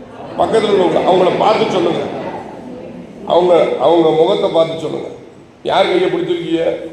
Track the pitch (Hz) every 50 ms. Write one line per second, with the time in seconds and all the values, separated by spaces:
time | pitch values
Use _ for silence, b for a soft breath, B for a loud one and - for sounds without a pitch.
0 | - - - - - - - - - 175 208 220 208 214 196 185 180 165 160 -
1 | - - 185 180 180 175 - 170 196 202 220 214 220 - - 185 170 170 151 143
2 | - - - - - - - - - - - - - - - - - - - -
3 | - - - - - - - 170 180 180 175 156 - - - - 127 151 170 170
4 | 160 160 156 156 165 185 208 202 202 185 160 165 160 160 165 - 151 143 139 131
5 | 123 - - - - - - - - - - - - 113 143 175 190 175 180 180
6 | 185 170 - 175 - 170 175 170 165 160 165 160 165 - - - - -